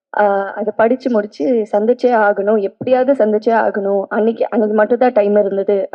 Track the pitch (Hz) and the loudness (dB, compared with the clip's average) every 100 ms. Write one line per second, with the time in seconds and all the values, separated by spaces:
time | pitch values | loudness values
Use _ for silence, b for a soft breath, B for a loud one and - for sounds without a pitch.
0 | _ - 208 196 196 208 214 - 226 254 | _ 0 2 0 -4 -6 -6 0 0 0
1 | 262 220 214 - 285 233 208 208 220 247 | 0 -2 -2 -4 -2 0 0 -2 0 0
2 | 247 233 208 202 196 220 196 - - 254 | 2 2 2 0 0 0 -2 -6 -2 0
3 | 254 269 214 214 233 226 214 208 196 202 | 2 2 2 0 0 0 0 -2 -2 -2
4 | 196 196 220 226 - 220 214 214 214 240 | -2 -2 -2 -2 -4 -2 0 0 0 2
5 | 254 247 208 208 196 196 196 202 - | 2 2 2 2 0 -2 -2 -2 -2